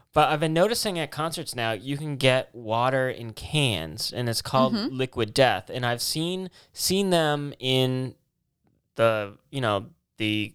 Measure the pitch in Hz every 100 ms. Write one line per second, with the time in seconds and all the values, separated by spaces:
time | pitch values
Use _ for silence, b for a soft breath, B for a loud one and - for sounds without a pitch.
0 | b - 147 151 160 160 202 233 220 175
1 | 151 - 160 160 147 - 113 110 127 143
2 | 156 139 131 127 - 117 113 113 127 131
3 | 131 107 117 107 - 151 135 95 80 101
4 | - - 123 117 - 135 123 107 113 131
5 | 131 - 113 120 131 95 - 127 123 120
6 | - 160 165 185 185 b b - - 185
7 | 196 175 156 147 143 - 131 131 131 127
8 | 127 - _ _ _ _ _ _ _ -
9 | 113 110 101 104 _ 139 123 101 113 -
10 | _ - 110 107 101